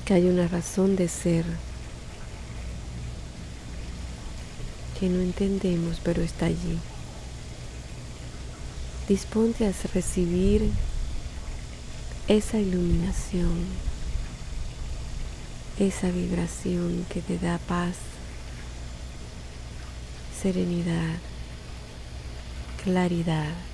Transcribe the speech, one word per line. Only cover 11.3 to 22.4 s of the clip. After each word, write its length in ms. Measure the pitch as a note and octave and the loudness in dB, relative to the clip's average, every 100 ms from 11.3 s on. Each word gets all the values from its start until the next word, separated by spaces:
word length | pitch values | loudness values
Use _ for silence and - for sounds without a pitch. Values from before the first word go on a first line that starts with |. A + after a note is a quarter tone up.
| - - - - - - - - - - | -6 -6 -6 -8 -10 -10 -8 -8 -6 4
esa 300 | G#3+ G#3 A3 | 4 6 2
iluminación, 1080 | G3+ F3+ F3 E3+ F3 F#3 - F#3 F3 E3+ F3+ F#3 - - - - - - - - - - - - - - - - - - - - | 2 4 4 4 4 0 0 2 2 2 0 -2 -2 -2 -2 -2 -2 -6 -6 -4 -4 -4 -6 -4 -4 -6 -6 -6 -8 -10 -8 2
esa 300 | G3 - F#3 | 2 4 0
vibración 960 | F3+ F3+ F3+ E3+ - F#3+ F3 F3 F3 F3+ | 2 0 0 0 -2 0 2 2 0 -2
que 120 | - | -4
te 160 | E3+ F3 | -2 0
da 220 | F3 E3+ | 2 0
paz, 360 | - F3 F3 F3+ - - - - - - - - - - - - - - - - - - - - - - - - | 0 0 0 -2 -8 -8 -10 -10 -10 -10 -10 -10 -10 -10 -10 -10 -10 -10 -10 -10 -10 -8 -10 -10 -10 -10 -8 0
serenidad, 760 | G3 F#3 F3+ F3 E3+ E3 E3 E3 - - - - - - - - - - - - | 2 4 2 2 2 2 2 -2 -6 -8 -8 -10 -10 -10 -10 -10 -10 -8 -8 -8